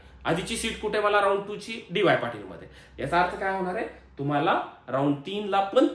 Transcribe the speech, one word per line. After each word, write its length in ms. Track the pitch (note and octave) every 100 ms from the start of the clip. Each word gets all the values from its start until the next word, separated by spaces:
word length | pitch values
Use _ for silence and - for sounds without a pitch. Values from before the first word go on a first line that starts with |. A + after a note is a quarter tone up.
| - - B2+
आधीची 320 | E3+ F#3+ A3+
सीट 220 | A3+ -
कुठे 200 | G#3+ G#3+
मला 220 | G#3 G#3
राऊंड 180 | G3 G3 G3+
टू 80 | G#3
ची 300 | - A3+ -
डीवाय 240 | F#3 E3+ B2+
पाटील 280 | A#2+ G#2+
मध्ये. 240 | F#2 E2 D#2 - - -
याचा 220 | C#3+ E3+
अर्थ 140 | F#3 G3+
काय 220 | G3 F#3+
होणार 180 | F3+ E3
आहे, 100 | D#3 - - -
तुम्हाला 420 | C#3 D3 F#3+ E4 - - -
राऊंड 280 | C3 C#3+ C#3+
तीन 320 | F#3+ G#3 G#3
ला 120 | G3
पण 280 | - A#3+ D4+